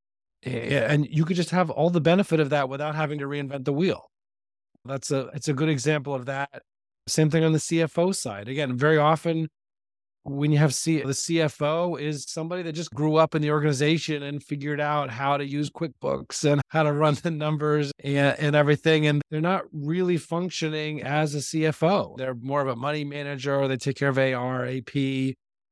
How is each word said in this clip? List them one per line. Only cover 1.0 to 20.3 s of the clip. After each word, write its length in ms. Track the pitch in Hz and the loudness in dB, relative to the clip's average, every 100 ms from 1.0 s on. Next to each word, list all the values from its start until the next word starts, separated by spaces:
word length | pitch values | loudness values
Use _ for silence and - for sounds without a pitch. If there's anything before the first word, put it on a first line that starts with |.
| 139 | 2
you 140 | 156 | 0
could 120 | 165 180 | 0 0
just 140 | 165 | 0
have 200 | 180 160 | 2 2
all 200 | - 165 | 2 2
the 100 | 175 | 4
benefit 380 | 143 185 - 156 | 4 4 4 2
of 120 | 139 | 2
that 180 | 147 131 | 2 0
without 260 | 139 151 | -4 -4
having 240 | 156 147 147 | -2 -4 -4
to 60 | |
reinvent 400 | 139 143 139 139 | -6 -6 -6 -6
the 80 | 139 | -2
wheel. 400 | 143 185 - - _ _ _ _ _ _ _ | 0 0 -2 -8 _ _ _ _ _ _ _
That's 260 | 123 135 - | -10 -8 -4
a, 160 | 135 123 | -4 -4
it's 140 | - 156 | -6 -4
a 60 | |
good 140 | 135 160 | 0 2
example 460 | 143 143 151 135 | 2 0 -2 -2
of 120 | 135 123 | -6 -6
that. 360 | 135 139 127 _ _ _ _ - | -6 -8 -10 _ _ _ _ -2
Same 240 | - 156 | 4 4
thing 120 | 160 | 6
on 100 | 160 | 4
the 60 | 156 | 2
C 220 | - 165 | 2 0
F 160 | 160 - | 0 0
O 160 | 180 | 0
side. 360 | 190 123 101 107 | 0 -6 -8 -8
Again, 280 | 135 139 123 | -4 -2 2
very 220 | 151 156 | 4 4
often 500 | 151 160 165 160 160 _ _ _ _ _ _ _ | 4 2 0 -2 -4 _ _ _ _ _ _ _
when 280 | - 139 151 | -8 0 2
you 60 | 147 | 4
have 160 | 151 | 4
C-, 260 | - 165 156 | 2 0 0
the 140 | 139 | 0
C 260 | 135 - 165 | -4 -2 0
F 220 | 156 - | 0 -2
O 340 | 147 165 175 139 | -2 0 -2 -4
is 300 | 151 143 - | -6 -8 -8
somebody 320 | 165 160 180 | -10 -8 -6
that 100 | 165 | -6
just 200 | 156 165 | -8 -8
grew 240 | - 156 156 | -2 2 4
up 180 | 160 | 4
in 60 | 156 | 2
the 100 | 147 | 0
organization 720 | 151 151 135 147 160 - 147 | 2 2 2 2 2 0 -6
and 200 | 143 147 | -6 -8
figured 360 | - 147 147 147 | -8 -8 -6 -4
out 300 | 147 147 135 | -2 -2 -2
how 300 | 113 139 143 | -2 0 0
to 80 | 143 | 0
use 240 | 143 147 | -4 -4
QuickBooks 760 | - 160 - 143 135 - - | -4 -8 -6 -4 -4 -6 0
and 160 | 147 143 - | 2 2 2
how 140 | 160 | 0
to 100 | 151 | 2
run 220 | 143 156 | 2 2
the 160 | 147 175 | 2 -2
numbers 600 | 156 151 151 151 151 143 - | -4 -2 -2 0 0 -2 -4
and, 340 | 139 143 139 - | -2 2 2 2
and 160 | 151 | 2
everything. 520 | 147 147 147 160 156 151 | 4 4 4 4 4 4
And 160 | 147 - | 2 -2
they're 100 | 156 | -2
not 220 | 170 190 - | 0 -2 -4
really 460 | 156 143 180 180 170 | -8 -4 -2 0 0
functioning 840 | - | -2